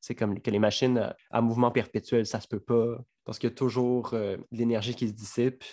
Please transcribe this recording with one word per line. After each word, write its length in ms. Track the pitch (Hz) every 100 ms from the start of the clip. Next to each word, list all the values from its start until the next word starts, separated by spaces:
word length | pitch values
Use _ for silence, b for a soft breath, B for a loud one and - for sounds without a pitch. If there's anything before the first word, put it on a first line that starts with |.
C'est 140 | -
comme 260 | 117 107 98
que 100 | -
les 80 | 104
machines 400 | 107 - 127 123
à, 180 | 104 - b
à 100 | 117
mouvement 300 | 117 117 120
perpétuel, 560 | 120 110 107 - 117 104
ça 140 | 110
se 80 | -
peut 120 | 107
pas 380 | - 117 117 117 - _
parce 140 | - 110
qu'il 100 | 120
y 40 |
a 20 |
toujours, 560 | 120 131 120 123 123 113
euh, 240 | 113 101 95 -
de 80 | 117
l'énergie 360 | 117 113 110
qui 120 | 120 113
se 60 |
dissipe. 500 | 107 101 - 127 127 B